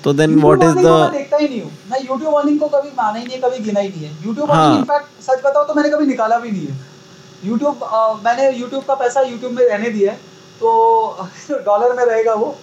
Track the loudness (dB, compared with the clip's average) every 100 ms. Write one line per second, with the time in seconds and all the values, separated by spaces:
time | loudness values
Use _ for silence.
0 | 0 2 4 6 6 6 4 6 6 6
1 | 4 0 -2 0 0 -4 -10 -16 -8 -6
2 | -4 -6 0 0 2 0 0 0 -2 -4
3 | -4 -4 -8 -4 -2 -2 -4 -2 -4 -6
4 | -12 -10 -8 -4 2 4 4 2 2 -2
5 | -2 -14 -4 0 2 0 0 0 0 0
6 | 0 0 0 -2 -2 -8 -6 -10 -14 -20
7 | -20 -20 -20 -12 -4 -2 -2 -4 -4 0
8 | 0 0 -2 2 0 0 -6 -8 -4 -2
9 | 0 0 -2 -2 -8 -8 -6 -4 -4 -2
10 | -2 -2 -16 -20 -20 -4 0 2 4 2
11 | 0 -8 -14 -16 -8 -6 0 2 2 2
12 | 0 2 0 0 -4 -6